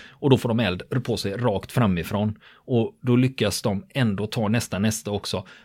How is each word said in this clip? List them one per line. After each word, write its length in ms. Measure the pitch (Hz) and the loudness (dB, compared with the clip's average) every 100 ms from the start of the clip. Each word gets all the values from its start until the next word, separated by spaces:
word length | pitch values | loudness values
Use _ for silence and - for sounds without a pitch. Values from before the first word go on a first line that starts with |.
| - | -20
och 200 | - 147 | -2 4
då 80 | 127 | 4
får 120 | 120 | 4
de 100 | 113 | 0
eld 440 | 110 92 - 135 | 0 -2 -4 -4
på 140 | 127 101 | -2 -2
sig 160 | 101 98 | -2 -2
rakt 340 | 120 98 - | -2 -2 -2
framifrån. 680 | - 110 87 78 104 107 104 - | 2 2 2 -2 -2 -2 -4 -12
Och 420 | - - 120 107 - | -18 -2 0 0 -2
då 140 | 123 123 | 2 4
lyckas 460 | 127 131 104 - | 2 2 -2 0
de 240 | 117 98 - | -2 -4 -4
ändå 380 | 135 117 98 104 | -2 0 0 -4
ta 200 | - 104 | -2 0
nästa, 320 | 117 - 92 | 0 -2 -2
nästa 320 | 107 107 - | 0 -2 -4
också 340 | 101 - 92 - - | -6 -4 -6 -8 -16